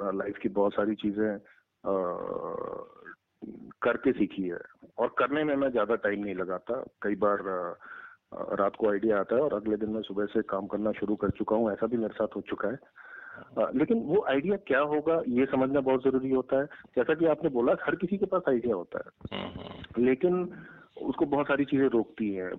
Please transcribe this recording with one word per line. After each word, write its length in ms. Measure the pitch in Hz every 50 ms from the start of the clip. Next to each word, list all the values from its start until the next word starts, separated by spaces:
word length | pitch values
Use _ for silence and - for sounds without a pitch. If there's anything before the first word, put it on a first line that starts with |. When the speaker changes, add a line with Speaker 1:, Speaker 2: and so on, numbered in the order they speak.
Speaker 1:
लाइफ 360 | 101 98 95 95 95 101 101 -
की 120 | - 110
बहुत 240 | 98 101 101 101 -
सारी 220 | - 104 107 107
चीजें, 400 | 101 - 104 98 104 110 107 104 101 - - - _ _ _ _ _ -
अ, 320 | 95 98 95 92 87 85 - 50 50 50 - - 82 - - - - - - - - - - - - - - _ _ _ _ - - - - - - - -
करके 300 | - 123 117 117 - 135
सीखी 320 | 120 - 107 95 - - 95
है, 160 | 90 87 - - - - _ - - _ -
और 180 | 117 120 - -
करने 260 | 131 123 139 151 156
में 120 | 151 143
मैं 160 | 139 139 135
ज्यादा 240 | 123 117 104 104 117
टाइम 280 | 107 - 104 101 101 101
नहीं 120 | 104 95
लगाता। 480 | 90 92 90 92 90 - - 117 131 - - - _
कई 140 | - 104 104
बार, 220 | 95 101 104 101 95
अ, 400 | 92 98 92 90 87 87 85 - - - - - - - - _ _ _ -
अ, 200 | 90 90 87 98
रात 200 | 95 98 98 -
को 160 | - 113 107
आइडिया 280 | 104 98 104 110 107 101
आता 160 | 95 - 113
है 60 | 123
और 120 | 151 147 -
अगले 240 | 104 101 110 107 101
दिन 120 | 110 107
मैं 120 | 107 110
सुबह 240 | 101 - 98 101 104
से 160 | 101 - 113
काम 260 | 104 - - 95 101 98
करना 240 | - 101 107 107
शुरू 240 | 101 - 104 101 107
कर 140 | - - 98
चुका 260 | - - 104 - 107
हूँ, 160 | 110 117 110
ऐसा 160 | 98 - - 113
भी 100 | 123 117
मेरे 160 | 110 104 -
साथ 140 | - 110 104 -
हो 60 | 104
चुका 260 | 95 - 98 - - 101
है। 120 | 120 - - _ _ - - - - - - - - -
अ, 340 | - - - - 107 82 -
लेकिन 240 | 127 151 - 233 233
वो 260 | - 139 156 208 - -
आइडिया 260 | 135 139 143 185 202
क्या 240 | 196 196 - 135 131
होगा, 420 | 147 147 151 151 147 160 165 165 165 131
ये 180 | 120 123 135
समझना 340 | 131 - 131 131 131 139 147
बहुत 240 | 131 131 131 127 127
जरूरी 260 | 135 131 131 131 135
होता 300 | 131 131 127 - - 135
है। 60 | 139
जैसा 480 | 147 - - - - _ 127 120 - 160
कि 120 | 156 165
आपने 240 | 160 151 - - 160
बोला, 240 | 135 120 117 139 190 - -
हर 120 | 143 147
किसी 220 | - 196 175 202 196
के 80 | 202
पास 160 | 190 - 180 160 156
आइडिया 260 | 131 117 117 120 110
होता 240 | 90 85 - - -
है, 400 | - - - _ - - 101 98
Speaker 2:
हम्म, 220 | 98 92 90 -
हम्म। 440 | - - - - - - - 113 123
Speaker 1:
लेकिन 480 | 127 131 131 - 180 180 180 180 180 - - 160 - - - - - _ -
उसको 240 | - - 131 - 160
बहुत 220 | 143 143 139 143 -
सारी 180 | 143 135 143
चीजें 200 | - 147 135 135
रोकती 480 | 135 113 117 107 - - - 113 104 98
हैं, 180 | 95 92 92 90